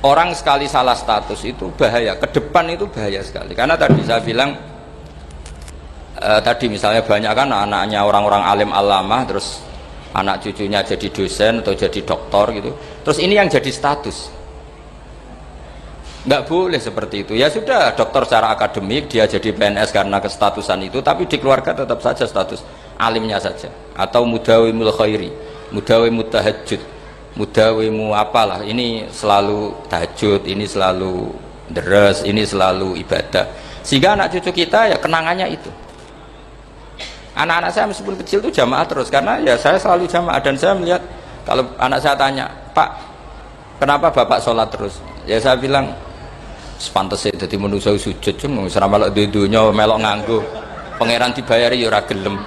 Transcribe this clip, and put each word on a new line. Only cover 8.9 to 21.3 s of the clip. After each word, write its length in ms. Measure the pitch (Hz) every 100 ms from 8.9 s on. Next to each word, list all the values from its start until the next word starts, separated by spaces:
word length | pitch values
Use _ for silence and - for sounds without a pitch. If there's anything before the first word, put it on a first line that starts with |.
| 98 95 117
terus 400 | 117 98 - - - - - - -
anak 320 | - 98 95
cucunya 400 | 107 98 101 104
jadi 240 | 95 95 92
dosen 560 | - 92 - 107 117
atau 80 | 107
jadi 320 | 95 95 104
doktor 480 | - 80 - 101 104
gitu. 240 | 107 117 135 - - -
Terus 100 | 156
ini 160 | 180 208
yang 80 | 190
jadi 240 | 139 135
status. 560 | 120 143 147 110 - - - - - - - - - - - - - - - - - - - - - 127
Nggak 240 | 135 127
boleh 280 | 170 185 151
seperti 400 | 117 101 104 101
itu. 100 | 98 110
Ya 80 | 143
sudah, 480 | 185 220 247 139 117
dokter 320 | 110 139 117
secara 240 | 113 110
akademik, 560 | 110 107 - 98 127 147
dia 160 | 117
jadi 320 | 107 101 110 95
P 40 | 104
N 80 | 101
S 160 | 107 104
karena 240 | 98 98
kestatusan 640 | 101 - 101 104 101 92
itu, 160 | 95 127
tapi 320 | 135 165 180